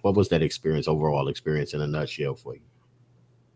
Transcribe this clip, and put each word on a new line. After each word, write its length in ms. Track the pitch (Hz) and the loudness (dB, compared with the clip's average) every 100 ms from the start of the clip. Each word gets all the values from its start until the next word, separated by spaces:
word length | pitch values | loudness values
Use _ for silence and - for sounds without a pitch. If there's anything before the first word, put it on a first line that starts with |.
what 120 | 101 | 0
was 140 | 98 95 | 4 4
that 140 | 80 | 4
experience, 440 | 78 - 80 78 71 | 2 0 -2 0 2
overall 420 | 78 78 73 69 | 2 2 2 0
experience 440 | 71 - 76 73 | -4 -2 -2 -2
in 80 | 76 | -4
a 60 | 73 | -2
nutshell 480 | 76 73 - 71 | -2 -4 -4 -6
for 200 | 67 - | -6 -10
you? 60 | 62 - _ _ _ _ _ _ _ _ | -14 -16 _ _ _ _ _ _ _ _